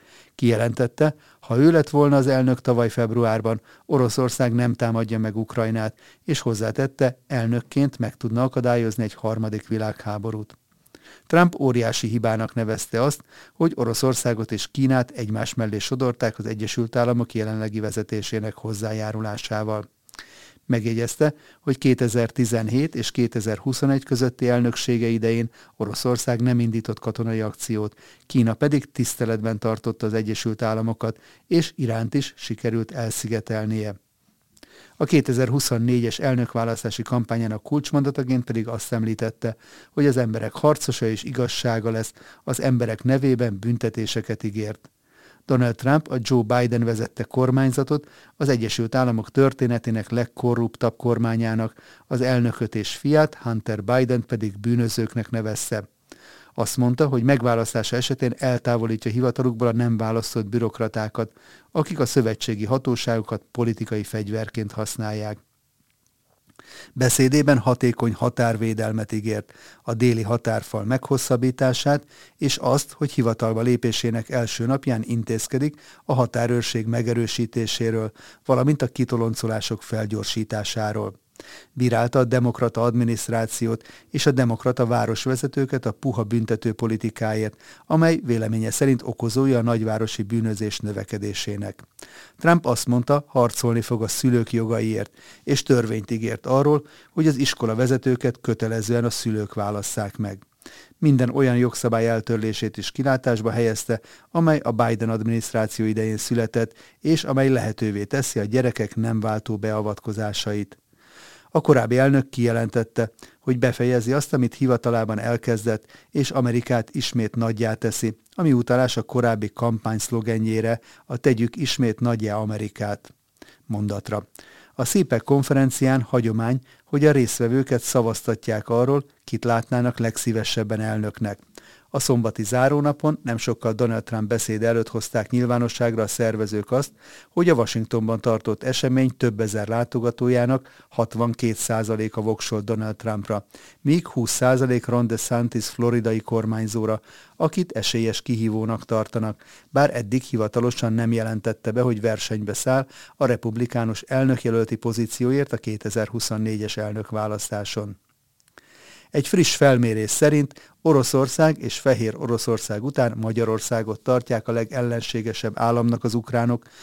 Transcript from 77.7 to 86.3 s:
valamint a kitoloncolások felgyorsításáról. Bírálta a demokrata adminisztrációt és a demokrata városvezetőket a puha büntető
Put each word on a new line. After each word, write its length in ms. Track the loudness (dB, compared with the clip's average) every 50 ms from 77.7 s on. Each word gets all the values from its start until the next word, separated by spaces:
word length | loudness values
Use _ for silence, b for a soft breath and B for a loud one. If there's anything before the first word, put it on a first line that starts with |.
| -2 -2 -2 -2 -2 -2 -4 -6 B B B B B B B
valamint 360 | 2 2 4 4 2 2 2
a 60 | 0
kitoloncolások 960 | -2 0 -2 -2 0 0 0 0 -2 -2 -2 -4 -4 -4 -4 -4 -6 -6 -8 -6
felgyorsításáról. 1400 | -6 -6 -4 -4 -4 -4 -6 -6 -4 -4 -4 -4 -4 -4 -6 -6 -6 -4 -4 -4 -2 -4 -4 -6 -8 -10 _ _ _ _ B B B B B B B
Bírálta 480 | B 0 0 2 4 2 2 4 4 4
a 40 | 4
demokrata 600 | 4 4 2 2 2 2 2 0 0 2 2 0
adminisztrációt 1000 | 2 2 2 2 2 0 -2 -4 -2 -2 -2 -2 -4 -4 -4 -2 -2 -2 -4 B B B B B B
és 160 | -6 2 2
a 60 | 4
demokrata 540 | 4 4 2 2 0 0 0 -2 0 2 2
városvezetőket 1000 | 2 2 0 0 0 -2 -2 -2 -2 -2 -2 -2 -4 -2 -2 -2 -2 -2 -2 -2
a 60 | -4
puha 320 | -4 -2 -4 -2 -2 -2 -2
büntető 500 | 0